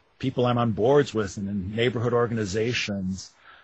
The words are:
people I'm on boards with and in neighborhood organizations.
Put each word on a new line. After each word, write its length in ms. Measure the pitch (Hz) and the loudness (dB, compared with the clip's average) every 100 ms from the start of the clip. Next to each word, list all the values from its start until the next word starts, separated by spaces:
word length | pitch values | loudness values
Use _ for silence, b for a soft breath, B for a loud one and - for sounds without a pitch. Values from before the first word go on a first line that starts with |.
| _ _ | _ _
people 260 | 131 131 123 | -4 0 2
I'm 120 | 120 | 2
on 140 | 120 | 0
boards 420 | 101 110 147 135 | 2 4 4 4
with 240 | 110 98 107 | 0 -2 -4
and 100 | 98 | -6
in 260 | 101 92 107 | -4 -4 0
neighborhood 380 | 120 117 120 | 0 0 0
organizations. 1200 | 120 120 113 101 107 113 120 - 98 92 95 - b b b | 2 2 0 -2 -2 -2 -2 -4 -4 -4 -6 -10 b b b